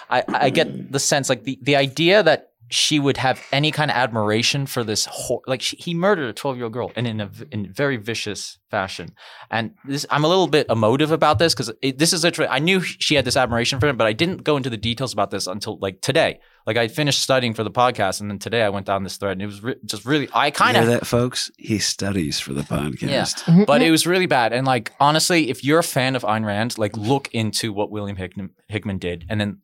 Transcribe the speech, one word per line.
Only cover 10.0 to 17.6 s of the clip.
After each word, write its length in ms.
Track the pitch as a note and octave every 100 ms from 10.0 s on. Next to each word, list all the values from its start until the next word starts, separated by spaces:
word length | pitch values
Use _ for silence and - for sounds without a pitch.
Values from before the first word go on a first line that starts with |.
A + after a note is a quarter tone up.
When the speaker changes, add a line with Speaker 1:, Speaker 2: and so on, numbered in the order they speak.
| -
Speaker 1:
I'm 160 | C#3
a 40 | D#3
little 180 | F#3 F3
bit 220 | D3+ B2+
emotive 400 | A#2 G#2+ C3+ D3+
about 280 | D#3 D#3 D3+
this 160 | E3
'cause 160 | D#3 A#2 -
it, 160 | C#3 C3+
this 160 | D#3+
is 100 | D3
a 60 | E3+
tra-, 160 | E3 B2+
I 120 | B2+
knew 200 | E3 F#3+
she 340 | D#3 - -
had 120 | D3 B2
this 100 | C3+
admiration 420 | B2 A#2 A#2+ C3+
for 100 | D3
him, 100 | A#2
but 80 | A2
I 80 |
didn't 280 | A2 E3+ F#3
go 140 | - D3
into 140 | C3
the 80 | A2+
details 340 | A2+ A2+ C3
about 180 | G#2+ G2
this 160 | G2+ F2+
until, 300 | G2+ - F2+
like, 180 | G2 F#2+
today. 400 | - D3+ A2 - _ _ -
Like, 120 | A2+
I 100 | A2+
finished 320 | D3+ D3 -
studying 300 | - C3 B2
for 100 | A2